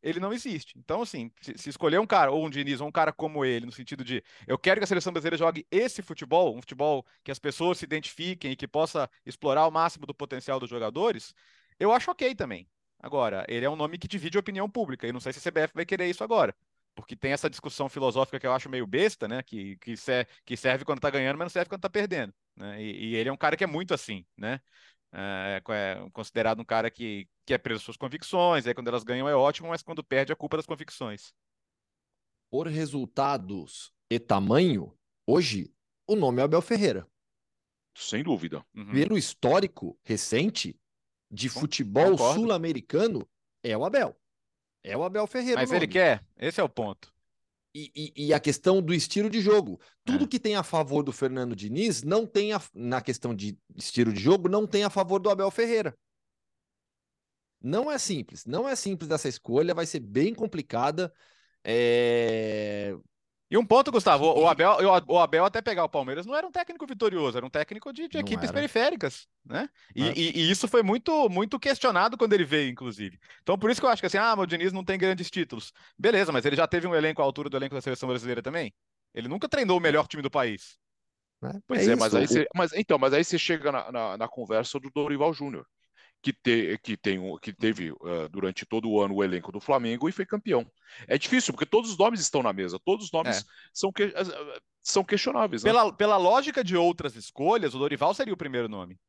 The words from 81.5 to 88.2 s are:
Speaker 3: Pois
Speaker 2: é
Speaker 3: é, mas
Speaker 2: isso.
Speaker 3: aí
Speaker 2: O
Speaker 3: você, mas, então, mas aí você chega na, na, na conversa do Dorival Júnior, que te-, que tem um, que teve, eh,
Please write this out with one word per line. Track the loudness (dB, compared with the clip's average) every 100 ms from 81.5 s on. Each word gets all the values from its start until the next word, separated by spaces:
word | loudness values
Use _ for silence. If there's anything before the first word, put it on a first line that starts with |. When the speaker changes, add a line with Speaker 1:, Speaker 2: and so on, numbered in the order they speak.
| -10 _
Speaker 3:
Pois | 2 4
Speaker 2:
é |
Speaker 3:
é, | 4
mas | 4
Speaker 2:
isso. | 4
Speaker 3:
aí |
Speaker 2:
O | 4
Speaker 3:
você, | 2 2
mas, | 0 -2
então, | 0 0 2
mas | 4
aí | 4
você | 2 0
chega | 0 -2 -2
na, | -4 -6
na, | -6 -6 -4
na | -8
conversa | -8 -2 -2 -2 -6
do | -8
Dorival | -4 -2 0 0
Júnior, | 0 -8 -10 -14 _ _ _ _ _
que | -4
te-, | -2 2 2 2 -4
que | -6 -4
tem | -2 -2
um, | -4 -10
que | -12
teve, | -2 0 0 -6
eh, | -8 -6 -6